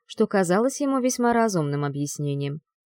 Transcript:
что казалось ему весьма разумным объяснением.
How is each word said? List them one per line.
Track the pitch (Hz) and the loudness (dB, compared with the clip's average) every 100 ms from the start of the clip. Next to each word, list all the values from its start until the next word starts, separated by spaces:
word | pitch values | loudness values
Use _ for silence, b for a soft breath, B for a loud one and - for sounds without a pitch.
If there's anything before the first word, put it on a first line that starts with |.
| - | -10
что | - 220 | -2 0
казалось | 202 175 185 247 - | 2 2 2 2 0
ему | 277 269 | -2 0
весьма | 254 247 240 | 0 0 2
разумным | 233 226 185 147 143 | 2 2 2 0 0
объяснением. | 143 139 143 - 147 143 143 151 - _ _ | -2 -2 -6 -4 -4 -2 -4 -8 -12 _ _